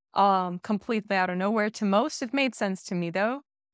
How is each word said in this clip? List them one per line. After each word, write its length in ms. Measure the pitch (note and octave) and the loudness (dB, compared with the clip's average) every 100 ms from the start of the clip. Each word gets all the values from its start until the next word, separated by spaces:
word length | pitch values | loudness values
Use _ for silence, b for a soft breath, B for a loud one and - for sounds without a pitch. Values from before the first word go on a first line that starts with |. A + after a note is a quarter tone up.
| _ | _
um, 460 | - G3+ F#3+ F3+ F3 | 2 4 4 0 -4
completely 580 | - G#3 - A3+ G#3 G3 | -4 -4 -2 -4 0 0
out 140 | F#3 | 0
of 60 | F3+ | 0
nowhere 340 | F#3+ A3 G#3 | 0 0 0
to 140 | - G#3 | 0 2
most. 360 | G3 C#4+ - | 2 2 -2
It 100 | B3 | -4
made 220 | C#4 C4 | 0 0
sense 300 | - G3+ F#3+ | 0 -4 -4
to 120 | - F3+ | -6 -4
me, 140 | E3+ | -2
though. 320 | F3+ G#3+ C4+ - _ _ | 0 -2 -2 -10 _ _